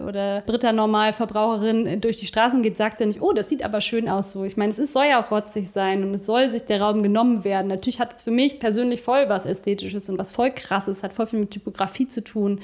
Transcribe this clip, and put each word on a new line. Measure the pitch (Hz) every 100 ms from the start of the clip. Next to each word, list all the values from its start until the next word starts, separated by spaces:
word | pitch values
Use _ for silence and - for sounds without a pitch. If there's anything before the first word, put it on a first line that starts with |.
| -
oder | 202 202 202 208
Britta | 226 233
Normal | 220 214 214 214
Verbraucherin | 214 226 214 220 220 220 226 214 190
durch | 226 -
die | 196
Straßen | 220 233 262
geht, | 220 -
sagt | 214 214
er | 214
nicht, | 208
„Oh, | 330
das | 302 -
sieht | 277 208
aber | 208
schön | - 233 226
aus | 196 196
so.“ | 196 190
Ich | 196
meine, | 208
es | 214
ist, | 285
soll | 262 294
ja | 254
auch | 226
rotzig | 214 208 214 185
sein | 196 196 190 196
und |
es | 196 196
soll | 233 269
sich | 226
der | - 208
Raum | 208 214
genommen | 208 214 247 226
werden. | 196 196 190
Natürlich | 190 254 247
hat | 233
es | -
für | -
mich | 233 277 277
persönlich | 226 214 247 240
voll | - 262 277
was | 196 -
Ästhetisches | 190 - 202 190 202 196
und | 190
was | -
voll | - 254
Krasses, | 254 - 196 202 196
hat | 190
voll | - 220
viel | 220
mit | 202
Typografie | 202 - - 196 - 254
zu | -
tun, | 214 220 202 202